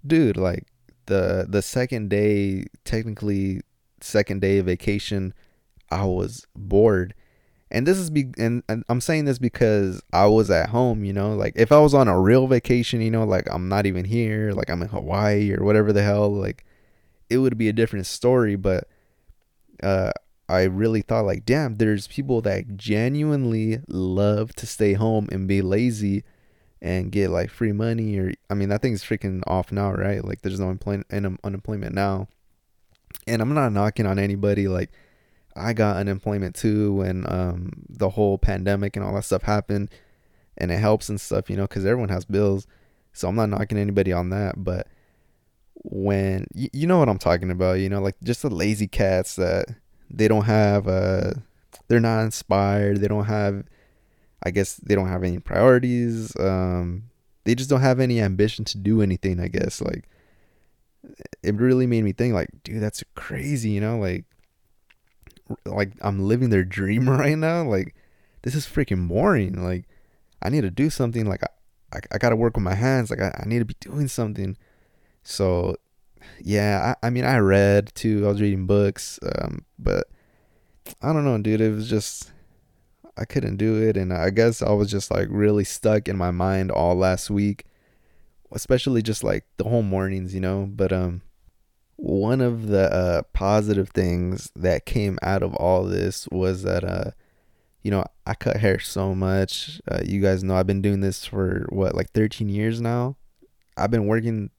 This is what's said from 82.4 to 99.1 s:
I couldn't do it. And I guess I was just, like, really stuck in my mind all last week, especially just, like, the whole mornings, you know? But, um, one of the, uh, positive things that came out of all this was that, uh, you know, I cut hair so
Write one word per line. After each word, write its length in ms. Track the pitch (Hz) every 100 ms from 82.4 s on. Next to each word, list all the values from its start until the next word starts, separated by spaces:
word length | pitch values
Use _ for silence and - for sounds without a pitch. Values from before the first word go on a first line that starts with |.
| _ _ _ _ _ _ - -
I 80 |
couldn't 320 | 110 143 113 98
do 240 | 110 110
it. 140 | 110 98
And 160 | 92
I 180 | 90 85
guess 320 | 98 117 113
I 80 | -
was 180 | 104 104
just, 200 | 101 -
like, 180 | - 101
really 340 | 101 104 104
stuck 440 | 98 - 110 107 104
in 80 | 98
my 140 | 90
mind 380 | 87 92 95 92
all 260 | - 85 90
last 340 | 92 92 -
week, 340 | 101 101 104 - _ _ _ _ _ - _ _
especially 500 | - - 127 - 120
just, 220 | 110 107
like, 200 | 107 - - -
the 80 |
whole 180 | - 117
mornings, 520 | 104 95 95 95 92
you 60 | 95
know? 280 | 92 98 98
But, 220 | 104 95
um, 300 | 92 92 87 - _ _ _ _ _ _ -
one 440 | - 95 110 135
of 280 | 123 117 110
the, 240 | 101 95
uh, 300 | 90 90 85 -
positive 580 | - 98 107 104 101 92
things 600 | - 90 87 90 95 - -
that 300 | 92 78 -
came 320 | 117 101 92
out 200 | - 98
of 120 | 90 -
all 280 | 87 92
this 440 | 95 92 92 - -
was 320 | 92 92 92
that, 200 | 92 90
uh, 260 | 92 90 95 - _ _ _ _ _ _
you 80 | 104
know, 140 | 98 - _ -
I 80 |
cut 220 | 98 - 98
hair 200 | 107 95
so 340 | - - 95